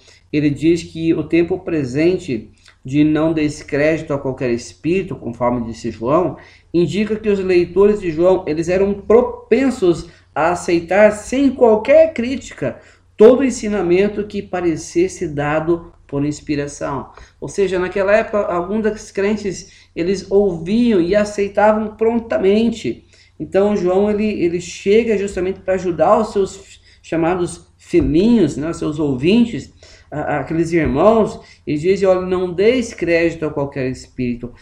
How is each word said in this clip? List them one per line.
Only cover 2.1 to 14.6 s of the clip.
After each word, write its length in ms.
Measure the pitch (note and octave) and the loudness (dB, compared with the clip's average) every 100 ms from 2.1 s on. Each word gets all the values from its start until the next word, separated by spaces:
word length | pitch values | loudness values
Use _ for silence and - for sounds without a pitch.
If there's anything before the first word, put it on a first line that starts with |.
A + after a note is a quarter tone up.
| F#3 - A2+ - _ - _ | 0 -4 -8 -8 _ -20 _
de 180 | C3 C#3+ | -4 2
não 300 | D3+ D3+ D#3+ | 2 2 0
descrédito 800 | D#3+ D3+ - - C#3+ D3+ D#3+ D#3 | 0 -2 -4 -6 0 0 0 -4
a 60 | C#3 | -6
qualquer 320 | C3+ B2+ B2+ | -4 -4 -4
espírito, 640 | A#2+ - - D3+ F#3+ F3+ C3 | -4 -6 -8 -2 -2 -4 -10
conforme 500 | A#2+ A2+ B2 B2 A2+ | -10 -4 -2 -2 -4
disse 240 | A2 A#2 | -8 -10
João, 460 | G2+ A2+ D#3+ E3 - - - _ | -6 0 0 0 -6 -18 -20 _
indica 440 | E3 E3+ F3+ G#3+ G#3+ | 0 0 0 -2 -2
que 120 | G#3+ | -2
os 120 | G3+ | -2
leitores 600 | F#3 F3+ E3+ F3+ G3+ G#3 | 2 2 2 4 4 4
de 100 | F#3 | -2
João, 340 | D#3 F3+ F3 - | 0 2 2 0
eles 220 | D3+ E3 | -4 -2
eram 260 | F#3 G3 | 0 0
propensos 1120 | G3+ - A3 B3 - - A#3 C4+ - F3+ E3+ - - _ | -2 4 4 4 -6 0 2 2 2 0 0 -4 -20 _
a 160 | C#3 D#3+ | -2 -2
aceitar 600 | F3 - E3+ E3 F#3+ G#3+ | -2 -2 -2 0 4 4
sem 380 | G#3 - B3+ C#4 | 2 -4 0 0
qualquer 600 | - A#3+ G#3+ A#3+ D#4 D#4+ | 4 4 4 6 6 6
crítica 680 | C#4 A#3 C#4 - - C3 - - _ _ _ | 2 -6 -6 -10 -8 -8 -8 -20 _ _ _
todo 280 | G#3+ B3+ | 6 8
ensinamento 800 | C4+ - G#3 G#3 F3 F3+ G#3 G#3 G3+ | 2 -2 -4 -2 2 2 2 -2 -6
que 160 | G3+ | -8
parecesse 840 | G3 F3+ | -6 -4